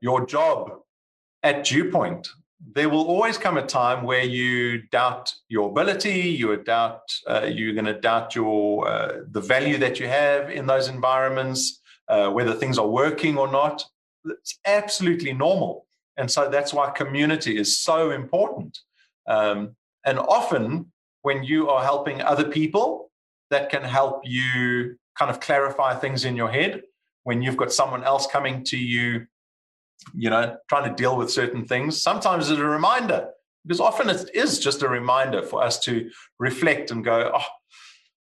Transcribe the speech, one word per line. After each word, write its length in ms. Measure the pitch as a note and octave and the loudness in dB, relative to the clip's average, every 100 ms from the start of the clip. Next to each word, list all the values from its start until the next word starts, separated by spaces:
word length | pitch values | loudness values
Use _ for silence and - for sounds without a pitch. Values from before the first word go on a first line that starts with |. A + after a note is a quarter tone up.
your 240 | A#2+ B2+ - | 0 0 0
job 460 | D3 D#3+ D3+ - - _ _ _ _ _ _ | 2 2 2 -4 -12 _ _ _ _ _ _
at 200 | D3 C#3+ | 0 2
Dewpoint. 640 | C3+ C3+ F#3 F3+ F#2 F2 - - _ _ C3 | 2 2 2 2 0 -4 -12 -18 _ _ -8
There 160 | A#2+ D3+ | -2 2
will 160 | D#3 D#3+ | 2 2
always 320 | F3+ A3+ G#3+ | 2 0 0
come 200 | F#3+ D#3 | 0 0
a 80 | - | 0
time 380 | C3+ B2 B2+ | 0 2 0
where 200 | B2 B2+ | 0 0
you 580 | B2+ B2 B2 B2 A#2+ A#2+ A2 | 0 0 0 0 0 -4 -2
doubt 400 | A#2+ B2 A#2+ - - - | 0 2 0 -8 -10 -4
your 200 | A2 G2+ | -2 0
ability, 520 | G#2 F#3+ F#3+ G#3+ F#3 F3 | 0 0 0 0 0 0
you 240 | D3+ A2 G#2 | 0 0 0
doubt, 440 | A#2 A#2 A2+ - - - - | 0 2 0 -2 -10 -8 -2
uh, 140 | A2+ A2 | 0 0
you're 280 | A2 A2 G#2+ | -2 -2 -2
gonna 240 | G#2+ G#2+ | -2 0
doubt 340 | A#2 A#2 A2+ | 0 0 0
your, 540 | A#2 A2 G#2+ G#2 G#2 G#2+ | -2 0 2 2 0 0
uh, 320 | A2 A2 - - | 0 -2 -6 -6
the 100 | G#2+ | -4
value 380 | G2 B2+ D3 C#3 | 0 2 2 0
that 220 | B2+ B2+ | 0 -2
you 80 | B2 | -2
have 420 | C3+ D3 C#3+ C#3+ | 0 2 0 -2
in 160 | C#3+ C3 | -4 0
those 220 | C3+ C3 | 2 0
environments, 920 | B2+ B2+ C3 C3 C3 C3 C3 - - _ _ - | -2 0 2 0 -2 -4 -2 -4 -6 _ _ 0
uh, 220 | A2 G2+ | 2 2
whether 240 | G2+ A#2+ A2 | 2 0 0
things 240 | C3 B2+ | 0 2
are 80 | G#2+ | 2
working 500 | A#2+ D3 D3+ E3 C#3+ | 2 2 2 0 0
or 100 | C3+ | 2
not. 320 | C3+ D3+ D3+ - _ _ _ D#3+ | 2 0 -2 -12 _ _ _ -12
It's 320 | - - - G3 | -12 -12 -6 0
absolutely 680 | G#3 G#3 - F3+ E3+ C#3 | 0 0 -2 0 0 -2
normal. 520 | C3 D3+ F#3 A#2 - - _ _ - | 0 2 2 0 -6 -14 _ _ -6
And 120 | B2+ | -2
so 180 | D3 C#3 | 0 2
that's 240 | C#3+ C#3+ | 2 0
why 160 | D3 C#3 | 0 0
community 680 | - C3+ C#3 D3+ D#3 B2+ G#2+ | -2 -2 0 2 2 0 0
is 220 | G2+ - | 0 0
so 320 | - D#3+ D#3+ | 2 2 2
important. 720 | C3+ B2 F3 G#3 - D#2 - _ _ _ _ - | -2 -2 0 0 -2 -12 -16 _ _ _ _ -2
Um, 480 | A2 G#2+ G2+ G#2 - _ _ | 2 2 0 -6 -12 _ _
and 140 | C#3 C3 | -2 0
often 720 | - A3 - D3 A2+ D#3+ - _ _ _ | 2 2 2 -2 -2 -4 -8 _ _ _
when 220 | C#3 C#3 | -4 -2
you 260 | C3 D#3 D#3 | 0 2 2
are 140 | C3 | 2
helping 360 | C3 C#3+ C#3+ C3+ | 2 0 -2 -2
other 240 | - C#3+ D3 | 0 2 0
people, 640 | D3+ D#3 G3+ C4 E4 - _ _ _ - | 0 0 2 0 -2 -10 _ _ _ -2
that 180 | C#3 - | -2 0
can 140 | C#3+ | -4
help 380 | B2+ C3+ C#3 C3 | 0 2 2 -2
you 760 | B2+ B2 B2+ B2+ B2 B2 B2 B2 _ - | -4 -2 -2 0 0 0 -4 -8 _ -2
kind 100 | C#3 | -2
of 100 | A#2+ | -2
clarify 540 | - C#3+ C#3 C#3 C3+ | 0 2 2 0 0
things 320 | B2 C3+ C3 C3 | 0 -4 -4 -4
in 100 | B2 | -2
your 140 | A2+ | -2
head. 320 | C3 F#3+ - - _ _ _ | 0 0 -4 -14 _ _ _
When 180 | B2+ A#2+ | -4 -2
you've 160 | B2+ C3 | 0 0
got 140 | A#2+ | 0
someone 300 | - C3+ B2+ B2+ | 0 0 0 0
else 200 | C#3 C#3 | 0 0
coming 380 | C#3+ C3+ C3 B2+ | -2 -2 -4 -4
to 120 | B2+ | -4
you, 500 | B2 A#2+ A#2+ A#2 A#2 _ _ _ _ _ _ - - - | -2 0 0 -2 -8 _ _ _ _ _ _ -20 -14 -4
you 140 | A2+ | 0
know, 260 | A2+ A#2 - - | 2 0 -4 -2
trying 200 | C#3+ B2 | 0 0
to 60 | G#2 | 0
deal 200 | B2+ C3 | 0 0
with 120 | A2+ | 0
certain 360 | - A#2+ B2 A2+ | -2 -2 -4 -4
things, 360 | B2+ D3 D3+ | -2 -2 -2
sometimes 480 | E3+ G#3 G3+ F3 D3 | 0 2 2 0 0
it's 100 | D3+ | 0
a 40 | D3 | 0
reminder, 640 | D3+ F3+ B3 A3+ C3+ - - _ _ | 2 2 2 0 -2 -4 -12 _ _
because 180 | D#3+ F3 | -4 0
often 280 | A3 A3 A#3 | 2 2 0
it 200 | F3+ - | -2 -2
is 240 | G#3+ C#4+ - | -2 0 0
just 240 | C#3 C#3 | -2 0
a 60 | C3+ | 0
reminder 560 | B2 B2 C3 C3 G2+ | 0 2 2 2 -2
for 180 | - - | -2 0
us 160 | A#2+ - | 0 0
to 280 | - A#2 - - - - | -2 -2 -4 -12 -18 -6
reflect 500 | B2+ B2+ E3 C#3+ - | -4 0 0 0 -2
and 120 | A2+ | -4
go, 280 | A2+ A#2 A2+ | 0 2 2
"Oh, 100 | C3 - - _ - - - _ _ _ | 0 -4 -12 _ -20 -20 -20 _ _ _